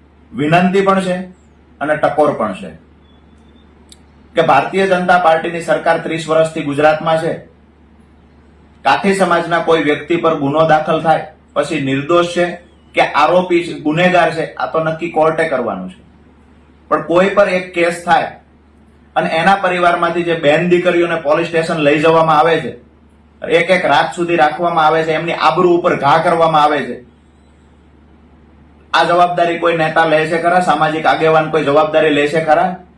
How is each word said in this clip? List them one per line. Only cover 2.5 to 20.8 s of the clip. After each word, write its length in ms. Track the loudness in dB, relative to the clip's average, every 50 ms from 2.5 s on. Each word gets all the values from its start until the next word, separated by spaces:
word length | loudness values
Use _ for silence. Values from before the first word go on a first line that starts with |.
| -6
છે 160 | -8 -14 -16 -18 -20 -20 _ -20 _ _ _ _ _ _ _ _ _ _ -20 -20 _ _ _ _ -20 -20 -20 -20 -20 _ _ _ _ -20 _ -4
કે 60 | -2
ભારતીય 460 | 0 2 2 2 0 0 -2 -2 0
જનતા 320 | 0 0 0 2 2 2 2
પાર્ટીની 420 | 4 2 2 0 0 -4 -6 -6
સરકાર 380 | -4 -2 -2 0 0 0 -2 -2
ત્રીસ 280 | -2 -6 -8 -6 -4 -2
વર્ષથી 320 | 0 0 0 0 -2 -6
ગુજરાતમાં 560 | -6 -6 -2 0 2 2 2 0 0 -2 -2
છે. 160 | -2 -2 -4 -6 -8 -12 -18 -20 _ _ _ _ _ _ _ _ _ _ _ _ _ _ _ _ _ _ _ _ _ _ _ _ _ -2
કાઠી 300 | 0 0 2 0 0 0
સમાજના 440 | 0 0 2 0 0 0 -2 -2 -2
કોઈ 240 | 0 2 0 2 2
વ્યક્તિ 340 | 0 -2 -2 -2 -4 -2
પર 180 | 0 0 0 -2
ગુનો 320 | 0 -2 -2 0 2 2
દાખલ 340 | 4 2 2 2 0 -2 -2
થાય, 240 | 0 0 0 0 -2 -8 -16 -20 _ _ -4
પછી 280 | -4 -4 -2 -4 -4
નિર્દોષ 460 | -4 -2 -4 -4 -2 0 2 2 0
છે 180 | 0 -2 -2 -2 -4 -4 -10 -16 -20 _ _ _ -6 -2
કે 60 | 0
આરોપી 640 | 0 0 2 0 2 2 2 2 2 2 0 0 0
છે, 160 | -2 -8 -6
ગુનેગાર 500 | -4 -2 0 0 2 2 2 2 2 2
છે, 220 | 0 -4 -8 -8 -8
આ 140 | -8 -6
તો 120 | -4 -4 -2
નક્કી 320 | -2 -4 -4 -6 -6 -4
કોર્ટે 380 | -2 0 0 0 0 0 -2 -2
કરવાનું 400 | -2 -4 -4 -4 -6 -8 -10 -12
છે. 120 | -16 -18 -20 -20 -20 _ _ _ _ _ _ _ _ _ _ _ _ _ _
પણ 140 | -4 -4 -4
કોઈ 280 | -2 0 2 2 2 2
પર 180 | 2 2 2
એક 260 | 2 0 -2 -4 -4 -4
કેસ 300 | -2 -2 -2 -2 -4 -2
થાય 240 | 0 0 0 0 -2 -8 -14 -20 _ _ _ _ _ _ _ _ _ _ _ _ _ -4
અને 140 | -4 -2 -2
એના 260 | -2 0 2 2 2
પરિવારમાંથી 680 | 2 2 -2 0 2 2 2 2 2 0 -2 -2 -2 -2
જે 120 | -2 -2
બેન 340 | 0 2 2 2 2 2 2
દીકરીઓને 460 | 2 2